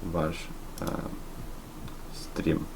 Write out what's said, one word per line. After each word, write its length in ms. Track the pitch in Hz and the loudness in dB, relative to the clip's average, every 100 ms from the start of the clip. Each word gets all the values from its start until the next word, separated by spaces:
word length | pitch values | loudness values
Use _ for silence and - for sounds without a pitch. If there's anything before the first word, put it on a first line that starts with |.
| 85 | 2
ваш, 240 | 82 80 80 - - - - | 4 4 2 -4 -6 -6 -4
е, 40 | - - - - - - - - - - - - - - | -2 0 -2 -2 -6 -6 -6 -6 -8 -8 -6 -6 -6 -6
стрім. 360 | - - 90 78 78 | -4 2 6 6 4